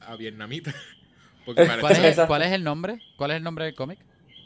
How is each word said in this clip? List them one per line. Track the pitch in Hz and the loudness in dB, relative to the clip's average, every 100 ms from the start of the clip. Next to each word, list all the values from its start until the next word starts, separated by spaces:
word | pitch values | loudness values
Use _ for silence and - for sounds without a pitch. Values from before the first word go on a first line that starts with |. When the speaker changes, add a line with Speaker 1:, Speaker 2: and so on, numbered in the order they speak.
Speaker 1:
a | 107 113 | -18 -14
vietnamita". | 110 107 107 151 156 | -14 -12 -12 -12 -10
<laughs> | 135 - - _ _ _ _ - | -14 -16 -20 _ _ _ _ -2
Porque | 120 | 4
Speaker 2:
Eh, | 170 | 4
Speaker 1:
parece | 117 | 4
Speaker 3:
¿Cuál | 147 | 4
es | 165 | 6
el, | 165 | 6
Speaker 2:
Exacto. | 156 165 | 4 4
Speaker 3:
cuál | 151 | 2
es | 170 | 0
el | 190 160 | -2 -2
nombre? | 151 185 226 - - | -4 -6 -10 -16 -8
¿Cuál | 143 | -6
es | 160 | -6
el | |
nombre | 165 160 160 | -8 -8 -10
del | - | -8
cómic? | 135 190 _ _ _ - | -12 -12 _ _ _ -20